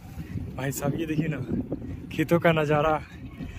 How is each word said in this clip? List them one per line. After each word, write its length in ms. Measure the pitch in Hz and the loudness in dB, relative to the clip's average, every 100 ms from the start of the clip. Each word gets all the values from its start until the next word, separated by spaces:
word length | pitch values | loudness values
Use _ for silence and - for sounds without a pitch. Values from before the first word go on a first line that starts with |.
| - - - - - - | -8 -12 -8 -6 -6 -4
भाई 140 | 135 | -4
साहब 280 | 135 139 156 | -2 -2 -2
ये 60 | 156 | -2
देखिए 220 | 156 151 | 0 0
ना 80 | 135 - - - - - - - - | -2 -2 -4 -4 -6 -8 -10 -8 -2
खेतों 240 | 156 170 | 4 6
का 120 | 175 | 6
नज़ारा, 500 | 160 151 151 156 151 - - - - - | 6 6 4 4 2 -2 -14 -14 -10 -10